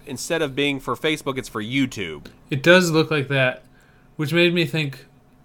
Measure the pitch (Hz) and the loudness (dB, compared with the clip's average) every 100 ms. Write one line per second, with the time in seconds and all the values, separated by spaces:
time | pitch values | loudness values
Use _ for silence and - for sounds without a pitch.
0 | - 127 - 165 151 131 143 135 - 120 | -12 -10 -4 -2 -2 0 -2 -2 -4 -4
1 | 156 151 - 131 120 113 107 135 131 113 | -2 -2 -4 -6 -6 -8 -4 -2 -2 -4
2 | 87 73 - - - 139 165 180 175 160 | -8 -10 -16 -18 -8 0 6 6 6 2
3 | 156 151 135 139 127 127 - - - - | 2 0 -2 0 0 -2 -12 -20 -20 -20
4 | - - 147 170 175 175 156 160 147 - | -16 -8 -2 2 4 2 0 -2 -4 -6
5 | - - _ - | -18 -20 _ -20